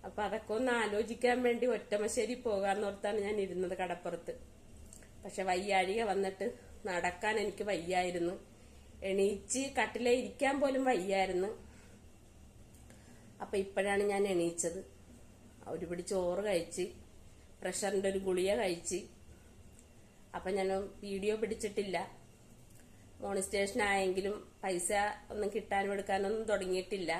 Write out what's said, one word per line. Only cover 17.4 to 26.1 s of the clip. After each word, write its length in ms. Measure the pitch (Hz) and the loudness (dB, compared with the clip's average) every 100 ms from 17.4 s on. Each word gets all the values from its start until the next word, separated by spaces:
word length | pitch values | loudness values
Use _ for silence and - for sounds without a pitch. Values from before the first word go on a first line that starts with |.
| - - | -20 -8
പ്രഷറിന്റെ 460 | 185 185 196 196 196 | -4 -2 0 2 2
ഒരു 80 | 190 190 | 0 2
ഗുളിക 240 | 180 185 220 | 2 2 2
കഴിച്ച്. 380 | 196 170 - 180 - - - - - - - - - - - - - - | 2 0 -2 -4 -6 -18 -20 -20 -20 -20 -20 -20 -20 -20 -20 -20 -12 -6
അപ്പൊ 120 | 185 196 | -2 0
ഞാൻ 100 | 190 190 196 - | 2 0 -2 -8
വീഡിയോ 300 | 202 196 208 214 | -6 -2 0 0
പിടിച്ചിട്ടില്ല. 540 | 220 220 208 196 196 175 - - - - - - - - - - - - | -2 -2 -2 -2 -2 -2 -4 -12 -20 -20 -20 -20 -20 -20 -20 -20 -20 -10
മോണിറ്റൈസേഷൻ 580 | 202 196 190 202 202 220 202 | -4 -2 0 0 0 2 2
ആയെങ്കിലും 480 | 196 190 190 196 214 - - | 2 2 2 -2 -4 -10 -8
പൈസ 280 | 196 180 175 208 208 - - | -2 -2 0 2 0 -2 -10
ഒന്നും 180 | 214 208 | -4 -2
കിട്ടാനും 380 | 214 - 202 196 202 | -2 0 0 2 -2
എടുക്കാനൊന്നും 500 | 196 | 0